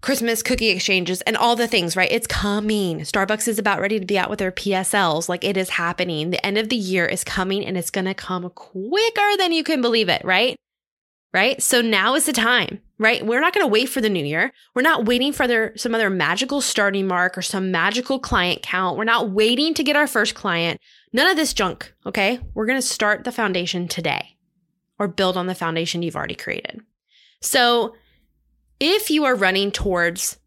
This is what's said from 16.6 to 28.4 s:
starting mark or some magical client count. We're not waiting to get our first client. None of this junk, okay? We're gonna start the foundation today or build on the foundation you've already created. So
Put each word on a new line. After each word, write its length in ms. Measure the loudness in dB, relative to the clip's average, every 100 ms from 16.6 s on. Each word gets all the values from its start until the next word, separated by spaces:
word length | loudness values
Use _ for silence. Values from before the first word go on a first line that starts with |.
starting 460 | -2 0 0 0 0
mark 320 | 0 0 -2
or 40 |
some 280 | -4 -2 0
magical 480 | 2 0 0 -2 -4
client 420 | 0 0 2 -2
count. 380 | -4 -2 -2 0
We're 60 |
not 260 | 2 2 2
waiting 420 | 2 2 2 0
to 100 | 0
get 100 | 0
our 140 | 2 2
first 260 | 2 0
client. 460 | -2 -2 0 0 -4 -12 _ _
None 160 | 2 2
of 80 | 2
this 180 | 0
junk, 400 | 0 -2 -2 -12 _
okay? 360 | -6 0 0 0 -6
We're 120 | -4 0
gonna 160 | 0
start 400 | -2 0 0 0
the 80 | -2
foundation 560 | -2 0 0 -2 -4 -4
today 500 | -2 -2 -2 -6 _ _ _ _ _ _ -6
or 80 | -4
build 300 | 0 0 0
on 100 | -4
the 80 |
foundation 480 | -4 -2 -2 -2 -2
you've 140 | -4 -4
already 180 | -8
created. 460 | -8 -8 -8 -10 -14 -20 _ _ _ _ _
So 540 | -2 2 4 4 0 -6 _ _ _ _